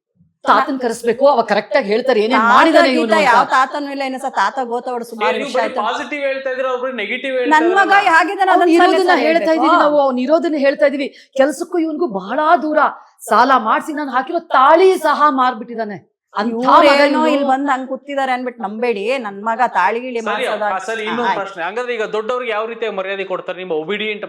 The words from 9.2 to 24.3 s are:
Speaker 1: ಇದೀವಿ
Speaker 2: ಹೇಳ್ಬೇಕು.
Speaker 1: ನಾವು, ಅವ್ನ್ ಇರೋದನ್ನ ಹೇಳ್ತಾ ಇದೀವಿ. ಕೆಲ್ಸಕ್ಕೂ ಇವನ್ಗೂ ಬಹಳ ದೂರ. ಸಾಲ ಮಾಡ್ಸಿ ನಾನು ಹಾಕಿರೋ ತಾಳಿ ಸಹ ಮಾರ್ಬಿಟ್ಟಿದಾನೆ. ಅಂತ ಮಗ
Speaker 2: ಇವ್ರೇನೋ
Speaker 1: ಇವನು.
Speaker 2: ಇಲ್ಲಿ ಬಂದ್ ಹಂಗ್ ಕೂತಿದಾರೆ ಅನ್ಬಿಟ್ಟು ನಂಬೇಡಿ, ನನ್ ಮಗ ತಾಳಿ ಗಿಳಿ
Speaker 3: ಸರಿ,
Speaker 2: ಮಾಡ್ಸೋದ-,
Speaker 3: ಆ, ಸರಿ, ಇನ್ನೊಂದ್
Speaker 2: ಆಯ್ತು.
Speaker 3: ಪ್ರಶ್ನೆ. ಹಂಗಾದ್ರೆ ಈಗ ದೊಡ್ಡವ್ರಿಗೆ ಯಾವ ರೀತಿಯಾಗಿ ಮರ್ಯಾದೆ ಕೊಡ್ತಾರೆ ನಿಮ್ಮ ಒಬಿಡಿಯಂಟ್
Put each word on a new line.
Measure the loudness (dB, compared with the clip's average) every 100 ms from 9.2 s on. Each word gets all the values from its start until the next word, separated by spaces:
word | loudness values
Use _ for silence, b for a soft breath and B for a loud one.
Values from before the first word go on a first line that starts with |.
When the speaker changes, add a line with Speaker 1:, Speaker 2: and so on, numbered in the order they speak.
| 2 2
Speaker 1:
ಇದೀವಿ | 2 2
Speaker 2:
ಹೇಳ್ಬೇಕು. | 4 4
Speaker 1:
ನಾವು, | 4 2
ಅವ್ನ್ | 2 0
ಇರೋದನ್ನ | 0 0 0 0
ಹೇಳ್ತಾ | 0 2 0
ಇದೀವಿ. | 0 -6 b b 0
ಕೆಲ್ಸಕ್ಕೂ | 0 0 -4 -4
ಇವನ್ಗೂ | -2 -2 -4
ಬಹಳ | -6 -6 -2 2 2
ದೂರ. | 2 0 0 -2 b b 0
ಸಾಲ | 4 4 4
ಮಾಡ್ಸಿ | 2 -2 -2
ನಾನು | -8 -4
ಹಾಕಿರೋ | -4 -4 -6
ತಾಳಿ | 0 2 6 6 6 4
ಸಹ | 0 2 2
ಮಾರ್ಬಿಟ್ಟಿದಾನೆ. | 2 0 -2 -8 -8 -8 -10 -14 _ _ -6
ಅಂತ | -4
ಮಗ | -2
Speaker 2:
ಇವ್ರೇನೋ | 4 6 6 4 2
Speaker 1:
ಇವನು. | 2 0
Speaker 2:
ಇಲ್ಲಿ | 0 0
ಬಂದ್ | 0 0
ಹಂಗ್ | -4 -4
ಕೂತಿದಾರೆ | -10 -8 -4 -2
ಅನ್ಬಿಟ್ಟು | -4 -6 -8
ನಂಬೇಡಿ, | -10 -4 -4 -2 -2 -4
ನನ್ | -6 -8
ಮಗ | -4 -2 0
ತಾಳಿ | 2 0 0
ಗಿಳಿ | -6 -6
Speaker 3:
ಸರಿ, | -4
Speaker 2:
ಮಾಡ್ಸೋದ-, | -4 -4 -2 -2
Speaker 3:
ಆ, | -4
ಸರಿ, | -6 -6
ಇನ್ನೊಂದ್ | -6 -4 -2
Speaker 2:
ಆಯ್ತು. | -2
Speaker 3:
ಪ್ರಶ್ನೆ. | -4 -6
ಹಂಗಾದ್ರೆ | -6 -6 -6
ಈಗ | -4
ದೊಡ್ಡವ್ರಿಗೆ | -4 -4 -4 -4 -4
ಯಾವ | -4 -4
ರೀತಿಯಾಗಿ | -6 -6 -6
ಮರ್ಯಾದೆ | -6 -6
ಕೊಡ್ತಾರೆ | -6 -8 -8 -10
ನಿಮ್ಮ | -6
ಒಬಿಡಿಯಂಟ್ | -6 -4 -6 -6 -8 -8